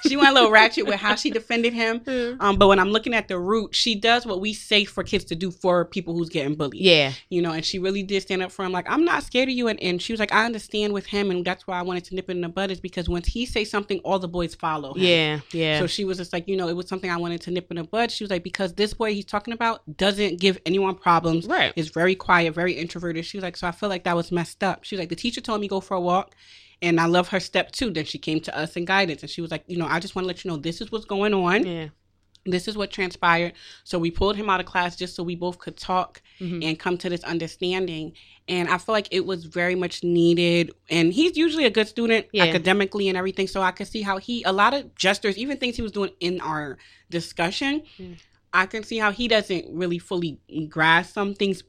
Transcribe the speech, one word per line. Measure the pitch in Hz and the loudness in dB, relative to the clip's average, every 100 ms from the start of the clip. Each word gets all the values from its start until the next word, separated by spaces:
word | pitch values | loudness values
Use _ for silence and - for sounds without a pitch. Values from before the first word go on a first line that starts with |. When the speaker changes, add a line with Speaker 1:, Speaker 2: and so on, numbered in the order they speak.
| 233 | 0
Speaker 1:
she | 277 | 6
went | 277 | 6
a | |
little | 269 233 | 8 8
ratchet | 214 226 - 262 | 8 6 4 -2
with | 196 | 0
how | 208 208 | 0 0
she | 302 | 0
defended | 220 - 233 233 | -4 -2 0 0
him. | 233 226 233 233 | 0 -2 -2 -4
Speaker 2:
<laughs> | |
Yeah. | 262 240 262 | -4 -4 0
Speaker 1:
Um, | 202 196 | 2 8
but | 196 | 8
when | 196 | 8
I'm | 190 | 6
looking | 214 214 233 | 2 0 -2
at | 208 | -2
the | 185 | -4
root, | 175 226 202 - | 0 0 0 0
she | 247 214 | 0 2
does | 226 240 240 | 2 2 2
what | 185 | -4
we | 208 | -4
say | 214 - 208 202 | -6 0 2 2
for | - | -4
kids | 180 202 - | -2 -2 -2
to | 160 | -4
do | 185 | -4
for | 170 185 180 170 | -2 2 2 2
people | - 170 | -4 -4
who's | 170 165 | -4 -2
getting | 165 143 | -2 -2
bullied. | 151 143 - | -2 -4 2
Speaker 2:
Yeah. | 185 160 139 131 - | 6 6 6 -2 -4
Speaker 1:
You | 180 | -2
know, | 170 | -2
and | 160 156 | -2 -4
she | 190 | -4
really | 185 196 | -2 -2
did | 190 196 | -2 -4
stand | 190 185 | -2 -4
up | 185 | -4
for | - | -6
him. | 185 | -4
Like, | 180 175 | -4 -2
"I'm | 262 | 2
not | 339 330 | 2 2
scared | - 247 262 | 0 0 0
of | 247 | 0
you." | 233 | -2
And, | 214 | 0
and | 185 180 | -2 -2
she | - | -2
was | 226 | -2
like, | 208 | 0
"I | 202 226 | 2 0
understand | 220 - 214 208 | -4 -6 -2 -2
with | 202 - | -2 -2
him. | 202 202 | -2 0
And | 180 | 0
that's | 175 190 - | -2 -4 -6
why | 180 | -6
I | |
wanted | 180 180 180 | -4 -6 -6
to | 185 | -8
nip | 185 | -6
it | |
in | 180 | -4
the | 170 | -4
bud | 170 196 | -4 -4
is | 185 | -6
because | 185 185 170 | -8 -6 -2
once | 175 170 | 0 -2
he | 233 247 | -2 -4
say | 233 208 | -2 -2
something, | 214 202 190 160 | -4 -2 -4 0
all | 190 | -2
the | 180 | -2
boys | 175 165 | -4 -4
follow | - 165 151 139 | -4 -4 -4 -6
him." | 143 | 2
Speaker 2:
Yeah, | 180 170 156 151 - | 6 6 4 -2 -4
yeah. | 165 160 151 | -2 0 2
Speaker 1:
So | 170 | 0
she | - 196 | -2 -4
was | 185 | -4
just | 175 | -6
like, | 175 170 | -6 -2
you | 190 | -2
know, | 175 | -2
it | 175 | -4
was | 180 | -4
something | 190 185 | -6 -4
I | 170 | -2
wanted | 170 170 | -2 -6
to | - | -4
nip | 175 175 | -6 -4
in | 175 | -10
the | |
bud. | 160 220 233 | -4 -2 -2
She | - | -2
was | 208 | -4
like, | 185 | -4
"Because | 180 - 190 175 | -4 -4 -4 0
this | 208 | -2
boy | - 220 | 0 -2
he's | 202 196 | -2 -4
talking | 208 226 | -6 -6
about | 233 233 220 - 151 | -4 -2 -2 -10 0
doesn't | 190 202 208 175 | 0 2 0 2
give | 190 185 - | 2 2 0
anyone | 190 190 185 | 2 0 0
problems. | - 165 170 165 180 | 4 4 4 0 0
Speaker 2:
Right. | 370 147 - | 0 0 0
Speaker 1:
Is | 156 | -4
very | - 180 185 | 0 2 0
quiet, | - 175 170 | 4 4 4
very | 156 180 | 0 -2
introverted." | 143 170 170 175 165 165 | -2 -6 -6 -6 -6 -8
She | 202 | -8
was | |
like, | 185 175 | -8 -6
"So | 180 | -8
I | |
feel | 165 208 | -4 -4
like | 185 | -2
that | 185 175 | 0 0
was | 165 | 0
messed | 175 160 - | -2 -4 -2
up." | 196 175 | -2 -2
She | - 196 | -6 -8
was | |
like, | 170 | -6
"The | 170 | -4
teacher | 240 240 | -4 -6
told | 247 214 | -4 -4
me | 202 | -2
go | 190 | -4
for | - 190 | -2 -2
a | |
walk. | 175 180 - _ - - - _ | 2 2 0 _ -20 -20 -20 _
And | 175 165 | 2 4
I | 170 | 4
love | 175 180 | 4 4
her | 196 | -2
step | - 190 - | 0 -2 -2
too." | - 247 | -4 -4
Then | 165 151 | -4 -6
she | 147 | -8
came | - 156 | -4 -4
to | - - | -4 -6
us | 160 - | -6 -6
in | 175 | 0
guidance. | 190 190 143 | 2 2 -2
And | 147 | -10
she | - | -10
was | 165 | -6
like, | 160 - | -8 -6
"You | 175 | -4
know, | 160 | 0
I | 160 | -2
just | 190 196 | -2 -6
wanna | 185 | -6
let | 180 190 | -6 -6
you | |
know | 160 | -6
this | 160 170 | -6 -8
is | 214 | -8
what's | 220 214 | -8 -4
going | 196 208 | 0 2
on. | 196 175 175 180 | 2 4 2 0
Speaker 2:
Yeah. | 170 156 _ _ _ _ _ - | -4 -10 _ _ _ _ _ -4
Speaker 1:
This | 180 175 | -4 -4
is | 208 | -6
what | 196 | -6
transpired." | - 185 - 175 170 170 - - - - | -4 -4 0 2 4 2 -6 -20 -20 -6
So | 180 | -2
we | 170 | -2
pulled | 170 190 202 | 0 0 0
him | 208 | 0
out | 185 | 0
of | 180 | 0
class | 190 175 170 | -2 -2 -4
just | 180 - | -10 -6
so | |
we | 175 175 | -6 -4
both | 175 175 | -6 -6
could | - 156 | -14 -12
talk | - 185 180 - _ _ | -4 -2 -2 -10 _ _
Speaker 2:
Mm-hmm. | 180 175 | -8 -4
Speaker 1:
and | 160 160 | -4 -2
come | 185 175 | -2 -2
to | 185 | -2
this | 175 | -6
understanding. | - 165 165 - 180 185 185 160 156 - - - - | -4 -4 -6 -4 -2 -2 -2 -6 -10 -14 -20 -20 -6
And | 180 170 | -2 0
I | 180 | 0
feel | - | 0
like | 220 202 | -2 0
it | 180 180 | -4 -2
was | 185 165 | -6 -6
very | 180 175 180 | -2 -2 0
much | 175 - | -4 -4
needed. | 175 175 170 170 175 170 165 - _ | 0 4 6 6 4 4 0 -4 _
And | 165 165 | 2 4
he's | 185 339 320 | 4 2 4
usually | 330 311 262 | 2 4 2
a | |
good | 208 214 | 4 0
student | - 233 226 - | 0 2 2 2
Speaker 2:
Yeah. | 208 170 | 2 4
Speaker 1:
academically | 175 170 196 196 208 196 | 4 2 2 2 0 0
and | 185 | 0
everything. | 190 190 190 | -2 -2 -2
So | 196 | 0
I | 185 | -2
could | 185 196 | -2 -8
see | 220 | -6
how | 202 190 | -4 -4
he, | 190 240 | -4 -2
a | 185 | 0
lot | 190 208 | 4 4
of | 277 - _ | 2 -6 _
gestures, | 185 196 214 196 | 0 2 0 -2
even | 262 269 | -4 -2
things | 247 233 | -2 -2
he | |
was | 226 | -6
doing | 202 190 - | -4 -4 -2
in | 175 180 | -4 -2
our | 147 156 147 127 - - _ | -4 -4 -6 -12 -18 -20 _
discussion, | 170 165 - 170 196 277 294 302 - | -6 -6 -2 -2 0 -2 -2 -6 -18
Speaker 2:
Mm. | 180 170 _ _ _ | -16 -16 _ _ _
Speaker 1:
I | 180 190 | 0 0
can | 220 | -4
see | 208 226 | -6 0
how | 214 | 0
he | 196 240 | 0 2
doesn't | 220 208 180 - | 2 2 -4 -4
really | 160 180 175 | -4 -2 -4
fully | - 185 170 139 _ 156 156 | -4 -4 -4 -6 _ -8 -6
grasp | 165 160 165 180 | 2 4 4 2
some | - 202 196 | -4 -4 0
things | 196 185 | -2 -2